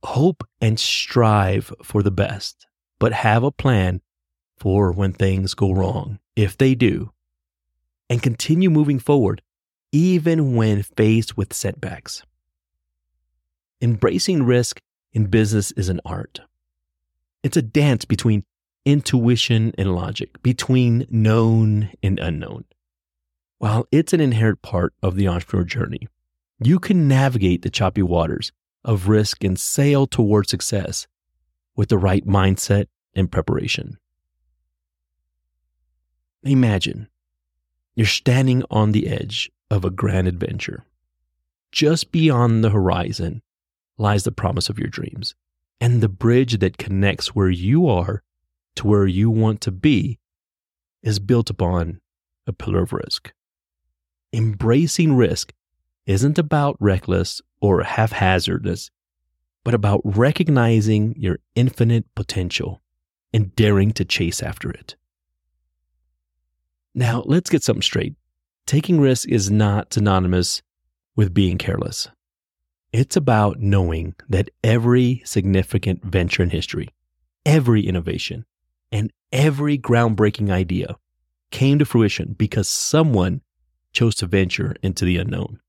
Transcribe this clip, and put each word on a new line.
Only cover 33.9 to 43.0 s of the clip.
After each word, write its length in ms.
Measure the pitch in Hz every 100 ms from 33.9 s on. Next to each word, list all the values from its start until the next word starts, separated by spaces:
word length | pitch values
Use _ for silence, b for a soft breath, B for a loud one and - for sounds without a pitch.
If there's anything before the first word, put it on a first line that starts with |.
| - _ _ _ _ _ _ _ _ _ _ _ _ _ _ _ _ _ _ _ _ _ _ _ _
Imagine 640 | 135 135 123 101 - - 107 _ _ _ _ _ _ _ _ -
you're 120 | 107
standing 560 | - - 127 131 127 -
on 220 | 107 107
the 160 | 107 -
edge 420 | - - 104 - _ _
of 140 | 104
a 60 | 90
grand 400 | 92 101 92 92
adventure. 560 | 87 - - - - - _ _ _ _ _ _ _ _
Just 400 | - 151 165 -
beyond 500 | 165 160 127 120 113
the 60 | 110
horizon 720 | 104 92 90